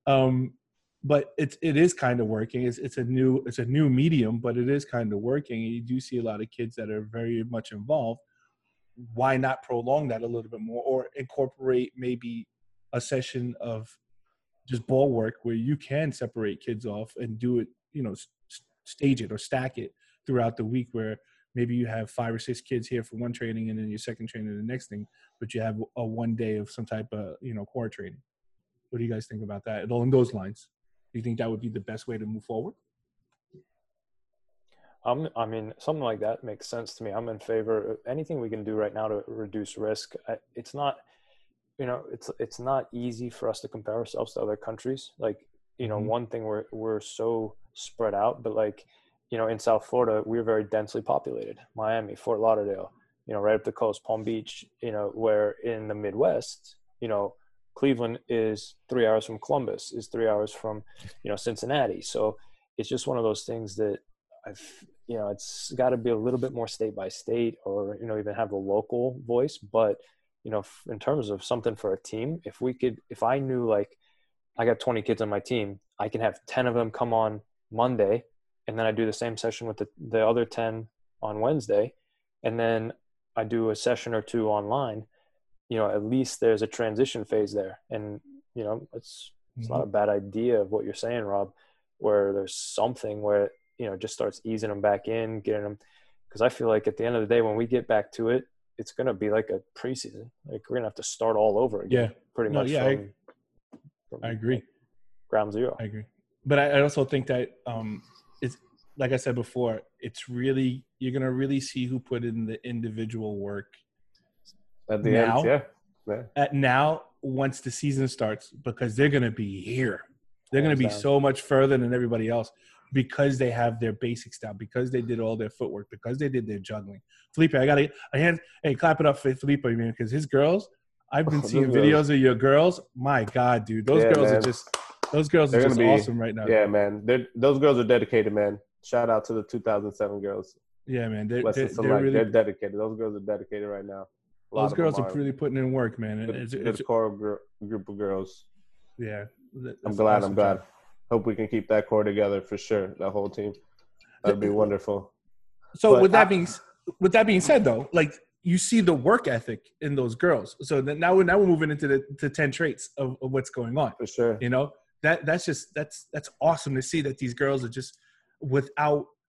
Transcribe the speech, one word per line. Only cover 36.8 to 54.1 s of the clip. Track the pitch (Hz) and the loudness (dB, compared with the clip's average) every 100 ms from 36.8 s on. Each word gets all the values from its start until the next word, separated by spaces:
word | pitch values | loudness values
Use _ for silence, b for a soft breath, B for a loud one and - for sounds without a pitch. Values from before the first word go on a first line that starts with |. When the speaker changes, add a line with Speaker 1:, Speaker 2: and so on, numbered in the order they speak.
| 113 | -10
Speaker 2:
to | - | -10
me. | 110 | -8
I'm | 101 117 | -6 -8
in | 110 | -10
favor | - 113 110 107 104 | -4 -2 0 -2 -2
of | 110 120 | -8 -8
anything | 143 151 151 | -8 -6 -6
we | 113 | -6
can | 110 | -6
do | 107 | -4
right | 107 104 | -2 -2
now | 107 110 | -2 -4
to | 104 - | -4 -6
reduce | 113 104 107 98 - | -10 -8 -8 -8 -6
risk. | 107 107 - - - | -4 -4 -8 -14 -10
I, | 113 _ - | -10 _ -18
it's | 120 | -14
not, | 139 143 - _ _ _ _ _ _ _ - | -4 -4 -4 _ _ _ _ _ _ _ -8
you | 127 | -6
know, | 123 - | -6 -8
it's, | 120 - - | -14 -12 -8
it's | 117 - | -10 -6
not | 123 135 - | -2 -2 -4
easy | 120 120 113 120 | -6 -8 -6 -10
for | - 117 | -6 -6
us | 107 | -6
to | - | -10
compare | 113 107 | -10 -6
ourselves | 113 113 - 117 | -6 -6 -6 -6
to | - | -4
other | 107 107 | -4 -4
countries. | - 113 127 131 - _ | -6 -8 -6 -8 -10 _
Like, | 113 101 _ _ _ - | -6 -6 _ _ _ -10
you | 117 | -6
know, | 104 | -4
Speaker 1:
Mm-hmm. | 107 120 | -2 -2
Speaker 2:
one | 113 | -4
thing | 117 | -6
we're, | 107 107 - | -6 -6 -8
we're | 110 110 107 | -8 -4 -4
so | - - 113 113 110 - - | -6 -6 -2 -2 -4 -10 -20
spread | - - - 110 | -18 -18 -4 -2
out, | 101 110 - | 2 0 0
but, | 113 | -4
like, | 110 107 - _ _ _ _ _ | 0 -2 -2 _ _ _ _ _
you | 117 | -2
know, | 113 | -2
in | 110 | 0
South | - 110 - | 2 2 2
Florida, | 123 117 107 | 2 2 2
we're | 107 117 | 0 -2
very | 113 110 | 2 0
densely | 104 107 104 120 | 0 -2 -2 -6
populated. | - 69 - 58 53 - _ - | 0 0 -2 -8 -10 -14 _ -6
Miami, | 110 113 104 | -2 -2 -4
Fort | 104 - 110 | -8 -4 2
Lauderdale, | 113 110 101 95 92 - _ _ - | 4 2 0 -4 -8 -16 _ _ -8
you | |
know, | 107 | -2
right | 104 107 | 2 2
up | |
the | 110 | 0
coast, | - 113 101 | -2 -2 -2
Palm | - | -4